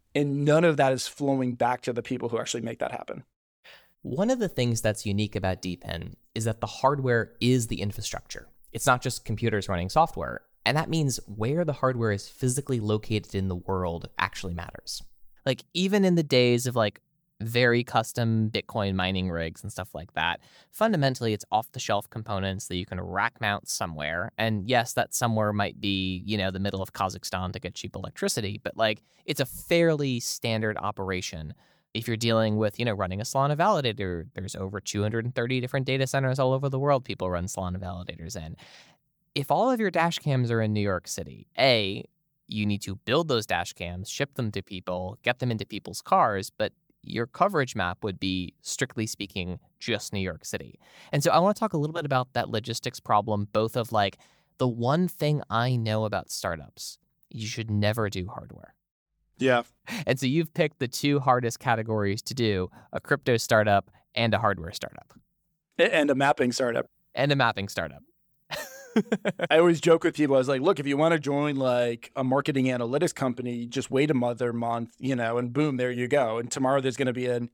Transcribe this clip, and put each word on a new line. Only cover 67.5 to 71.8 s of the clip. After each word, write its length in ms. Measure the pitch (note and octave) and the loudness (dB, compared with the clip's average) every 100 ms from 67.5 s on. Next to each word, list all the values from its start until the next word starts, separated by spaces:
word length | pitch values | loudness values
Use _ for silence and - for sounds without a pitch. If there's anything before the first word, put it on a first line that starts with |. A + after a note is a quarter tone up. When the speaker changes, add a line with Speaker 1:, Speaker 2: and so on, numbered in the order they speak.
| G2 G2 | 2 -4
Speaker 2:
startup. 340 | - D#2 C#2 _ _ _ _ - | -4 -6 -8 _ _ _ _ -12
<laughs> 1000 | - - - - E4 A#3 G#3+ G#3+ - F3 | -12 -12 -16 -2 0 0 0 -2 -2 4
Speaker 1:
I 80 | D#3 | 8
always 240 | F3 D#3+ | 8 6
joke 220 | E3+ E3 | 6 6
with 120 | E3 D3 | 4 2
people, 200 | D3 C3+ | 4 6
I 20 | |
was 100 | C3 | 4
like, 140 | C3 | 2
"Look, 180 | D#3+ D#3+ | 2 2
if 60 | C#3 | 0
you 100 | C#3 | 4
wanna 220 | E3 E3 | 4 4
join, 380 | C#3 C#3+ D3 C3+ | 2 0 0 0
like, 540 | C3 B2 | 2 4